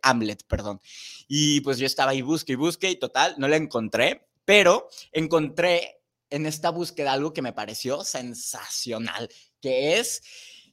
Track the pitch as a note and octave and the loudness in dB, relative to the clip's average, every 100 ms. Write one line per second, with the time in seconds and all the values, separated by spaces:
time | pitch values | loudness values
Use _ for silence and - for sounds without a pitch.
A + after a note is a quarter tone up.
0 | C3 A#2+ G#2+ G#2 - G#2 G#2 G2 - - | 4 4 2 -4 -6 -4 -4 -10 -12 -18
1 | - - - C#3+ D3+ C#3+ C3+ B2+ C3+ - | -18 -18 -6 0 2 2 2 0 0 2
2 | C3+ C3+ B2+ D#3+ - B2+ D#3+ E3 F#3+ F3+ | 2 2 0 -2 -2 -2 -2 0 -2 -2
3 | B2 C3 E3+ D#3 C#3 D#3 D3+ B2 A2 G#2+ | -2 2 2 2 2 2 2 -2 -2 2
4 | C3+ - _ _ - G#3 F3+ F#3+ - - | 2 0 _ _ 4 6 8 6 2 -14
5 | - D#3+ D#3+ E3 D3+ D#3+ F3 F3 - - | -8 -4 0 0 0 0 2 2 0 -10
6 | _ _ _ C#3+ D#3 D3+ E3+ E3+ E3+ - | _ _ _ -6 -4 -2 -2 -2 -6 -4
7 | C#3 C3+ D3+ D#3+ B2+ A2 G#2 A2 B2+ C#3+ | -2 0 -2 -4 -6 -6 -8 -8 -6 -6
8 | G3 - B2 A#2 - A2+ - - B2 A2+ | -6 -8 -8 -10 -10 -10 -10 -8 -6 -6
9 | A2+ E2+ A#2 - _ _ C3+ C3 C#3+ F#3+ | -6 -8 -10 -14 _ _ -4 0 2 0
10 | A3+ - - - - - _ | 0 -6 -12 -20 -20 -20 _